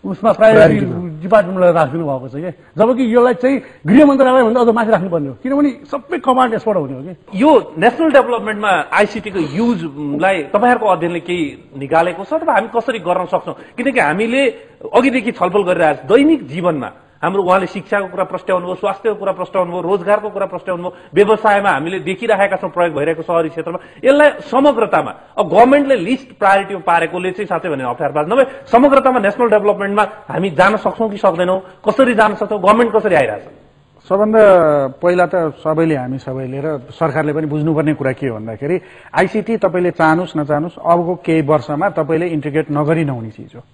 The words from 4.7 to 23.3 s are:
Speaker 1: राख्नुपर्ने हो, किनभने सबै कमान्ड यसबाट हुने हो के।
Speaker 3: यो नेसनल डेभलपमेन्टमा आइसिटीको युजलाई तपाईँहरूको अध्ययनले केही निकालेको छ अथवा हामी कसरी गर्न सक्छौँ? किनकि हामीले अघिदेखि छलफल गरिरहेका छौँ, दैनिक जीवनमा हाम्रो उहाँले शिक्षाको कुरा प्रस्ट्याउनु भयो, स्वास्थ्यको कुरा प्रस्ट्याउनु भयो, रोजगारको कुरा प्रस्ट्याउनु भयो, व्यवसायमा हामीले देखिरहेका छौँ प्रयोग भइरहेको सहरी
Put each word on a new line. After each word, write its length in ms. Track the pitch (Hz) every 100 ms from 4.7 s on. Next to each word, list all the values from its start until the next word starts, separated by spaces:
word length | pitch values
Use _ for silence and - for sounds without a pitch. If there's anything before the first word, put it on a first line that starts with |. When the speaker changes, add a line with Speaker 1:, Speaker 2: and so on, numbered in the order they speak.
| 226 220
Speaker 1:
राख्नुपर्ने 380 | 208 185 170 143
हो, 80 | 127
किनभने 380 | 254 277 294 233 -
सबै 280 | 285 - 339
कमान्ड 360 | 269 254 254
यसबाट 220 | 220 226 190
हुने 180 | 139
हो 80 | 131
के। 360 | 151 180 - 190
Speaker 3:
यो 360 | 285 277 - 160
नेसनल 320 | 214 240 320
डेभलपमेन्टमा 760 | 269 226 233 208 202 208 180 -
आइसिटीको 460 | 170 208 226 214 190
युजलाई 1040 | 151 147 233 214 165 139 147 143 190 190
तपाईँहरूको 440 | 143 202 247 247 214
अध्ययनले 340 | 175 170 170
केही 500 | 170 175 147 123 - 139
निकालेको 460 | 135 160 170 175
छ 80 | 196
अथवा 220 | 320 320
हामी 140 | 233 220 233
कसरी 220 | 247 226
गर्न 280 | 165 185 175
सक्छौँ? 280 | 180 - - - -
किनकि 240 | 240 247
हामीले 500 | 151 170 226 254 269 - - - -
अघिदेखि 380 | 214 269 254 220
छलफल 300 | - 180 185
गरिरहेका 460 | 180 180 160 139 139
छौँ, 100 | 226
दैनिक 300 | 285 311 135
जीवनमा 440 | 156 175 156 110 - _ _
हाम्रो 200 | 160 196
उहाँले 240 | 180 190 180
शिक्षाको 400 | 202 - 202 190
कुरा 180 | 180
प्रस्ट्याउनु 420 | 185 180 - 185 175
भयो, 80 |
स्वास्थ्यको 400 | 180 202 196 226
कुरा 180 | 202 196
प्रस्ट्याउनु 400 | 185 185 196 175
भयो, 80 | 175
रोजगारको 480 | 170 196 170 208 208
कुरा 180 | 190 190
प्रस्ट्याउनु 360 | 180 - 180
भयो, 100 | 180 - -
व्यवसायमा 560 | 156 202 214 220 202 196
हामीले 280 | 143 160 185
देखिरहेका 580 | 156 185 233 196 196 190
छौँ 140 | 185
प्रयोग 240 | 175 175
भइरहेको 280 | 147 147 165
सहरी 260 | 160